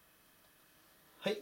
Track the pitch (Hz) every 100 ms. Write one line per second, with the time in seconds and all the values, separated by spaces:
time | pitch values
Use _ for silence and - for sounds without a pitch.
0 | - - - - - - - - - -
1 | - - 196 214